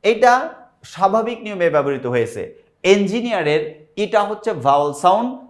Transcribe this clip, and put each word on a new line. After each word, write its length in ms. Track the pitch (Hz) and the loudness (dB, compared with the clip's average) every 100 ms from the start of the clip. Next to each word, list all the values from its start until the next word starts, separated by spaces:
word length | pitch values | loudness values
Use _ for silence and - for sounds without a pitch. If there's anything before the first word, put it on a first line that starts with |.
এটা 460 | 202 226 247 254 320 - - _ | 2 4 4 4 0 -12 -20 _
স্বাভাবিক 580 | - - 190 220 226 226 | -20 -2 0 2 -2 -6
নিয়মে 280 | 214 196 170 | -10 -2 2
ব্যবহৃত 360 | 151 139 135 123 | 2 0 -4 -2
হয়েছে। 480 | 123 110 107 - - _ _ | -2 -2 -6 -12 -14 _ _
ইঞ্জিনিয়ারের 1040 | 180 202 196 226 240 202 151 151 151 - - - | 2 2 2 -2 -4 -2 0 0 -2 -12 -16 -8
এটা 280 | 208 214 | -2 0
হচ্ছে 300 | 202 214 226 | -2 -6 -6
ভাওয়েল 400 | 180 131 143 147 | -2 0 2 0
সাউন্ড 460 | 143 180 202 247 262 - | 0 2 2 -2 -10 -18